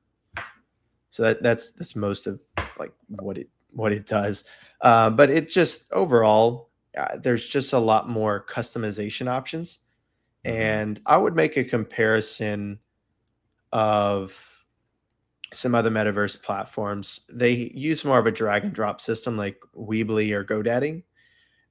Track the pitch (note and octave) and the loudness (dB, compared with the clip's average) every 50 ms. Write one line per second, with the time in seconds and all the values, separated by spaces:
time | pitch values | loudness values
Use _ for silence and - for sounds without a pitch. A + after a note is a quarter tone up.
0 | _ _ _ _ _ _ - - - - - _ _ _ _ _ _ _ _ _ | _ _ _ _ _ _ -16 -16 -16 -16 -20 _ _ _ _ _ _ _ _ _
1 | _ _ - - A#2 A2 A2+ - - A#2+ A#2 A2+ - - - - E3+ - - A2 | _ _ -4 0 2 2 2 2 2 2 2 0 -2 -12 -12 -12 -12 -10 -6 -4
2 | G2+ G2+ G2+ - - - G2 - _ _ - - - - - - - - - _ | -4 -4 -4 -4 -6 -8 -10 -10 _ _ -8 -8 -8 -8 -10 -12 -12 -12 -14 _
3 | _ - G#2 G2+ G2 G2 F#2+ - - - _ _ _ _ - A#2+ A2 G#2+ G#2 G#2 | _ -16 -14 -10 -10 -8 -8 -10 -12 -14 _ _ _ _ -8 -2 -2 0 0 -2
4 | G2+ - A2+ G#2+ G2+ G#2 G#2 - - - - - - _ _ - - B2+ A#2 A#2 | -2 -2 -2 -2 0 -2 -4 -6 -10 -16 -20 -20 -20 _ _ 2 4 6 6 8
5 | A2+ A2 A2+ A#2 D3 C3+ C#3 D#3+ D3+ D#3+ - F#3 E3+ D3 - - _ - - - | 6 4 6 6 6 6 6 2 0 0 2 2 2 2 0 -6 _ -4 0 0
6 | G3 E3+ B2+ A#2 A2+ G#2+ G#2+ A2 A2+ A#2 B2+ B2 - _ _ _ _ _ - - | 2 4 4 6 6 6 6 6 6 4 2 -2 -10 _ _ _ _ _ -8 -6
7 | C#2+ - - - - C3 A#2+ A2 - - - C#3 C3 - - B2+ A2+ A2 A2 A2 | -6 -6 -6 -4 -2 -2 -2 -2 -2 -2 -4 -4 -2 0 0 2 4 4 4 4
8 | - B2 A#2+ A2 A2 G#2+ G#2 G2+ - - - B2 A#2 - - B2 A2+ G#2+ G2+ G#2 | 2 0 -4 -2 0 0 -2 -2 -6 -8 -8 -8 -8 -6 -6 -6 -6 -6 -4 -6
9 | G#2 G#2 - - C3 B2+ B2 C3 B2+ - - E3 E3+ - - - _ _ _ _ | -6 -6 -6 -6 -4 -4 -4 -4 -6 -6 -8 -10 -10 -10 -14 -18 _ _ _ _
10 | _ _ _ _ _ _ _ _ - B2 A#2 A2+ A2+ A2 G#2+ G#2+ G#2+ G#2+ G#2+ - | _ _ _ _ _ _ _ _ -6 -4 -2 -2 0 0 0 0 -2 -4 -6 -6
11 | - - D3+ E3+ G#3 G#3+ E3+ D#3+ D#3 D#3 - C#3 A#2+ - - A#2 A2 - - - | 0 4 4 4 4 4 2 2 2 2 2 -2 -2 0 0 -2 -2 -2 -2 0
12 | A2+ A2 A2 A2 G#2+ - - - A2+ G#2+ G#2 G#2 G2+ G2+ G2+ G#2 _ _ _ _ | 2 4 4 2 0 -2 -6 -4 -4 -4 -4 -4 -6 -8 -10 -12 _ _ _ _
13 | _ _ _ _ _ _ _ _ _ _ _ _ _ - - A2+ A2 G#2+ G#2+ G#2 | _ _ _ _ _ _ _ _ _ _ _ _ _ -4 0 0 2 2 2 2
14 | G#2 G2+ G2+ G2 F#2+ F#2+ - - - - - _ _ _ _ _ _ _ _ _ | 2 0 0 -2 -4 -8 -12 -18 -20 -20 -20 _ _ _ _ _ _ _ _ _
15 | _ _ _ _ _ _ _ _ - - - - - B2+ A#2+ A#2 A2 A2+ A2 A2 | _ _ _ _ _ _ _ _ -18 -14 -10 -6 -2 0 2 2 2 2 2 2
16 | G#2+ G#2 G2+ G#2 G#2 G2+ - - - - G#2 G2 G#2+ - - - G#2+ G2+ G2+ G2+ | 0 0 0 0 -2 -2 -4 -8 -8 -8 -6 -6 -6 -10 -8 -6 -6 -4 -6 -6
17 | G2 - - - _ - - A#2+ B2 A#2+ B2 A#2+ A#2+ A#2+ - C3 C3+ D#3 D#3+ D3 | -8 -10 -12 -14 _ -12 -4 0 2 2 2 0 -2 -8 -8 -8 -4 -4 -4 -2
18 | - D3 C3+ B2 A2 A2+ A2 - A2+ G#2 G2+ G#2 G2+ G#2 F#2 - G#2+ G#2 - - | 0 2 4 4 4 2 0 0 0 0 0 0 -2 -2 -4 -4 -4 -4 -4 -6
19 | - - A2+ A2 - B2+ A#2 G#2+ G2+ G2 G2 _ _ _ - - F#2+ G2+ A2 A2 | -6 -6 -6 -4 -4 -6 -4 -4 -4 -6 -8 _ _ _ -18 -14 -8 -4 -2 -2
20 | A2+ G#2+ A2 G#2+ G#2+ G#2+ G#2 G2+ G2 - A2 G#2+ G#2 A#2 A#2 B2 C3+ D3+ D#3+ E3 | -2 0 0 0 0 0 0 -4 -2 -2 -2 -2 0 0 0 0 -2 -4 -6 -8
21 | - _ _ _ _ _ _ _ _ _ _ _ _ _ | -14 _ _ _ _ _ _ _ _ _ _ _ _ _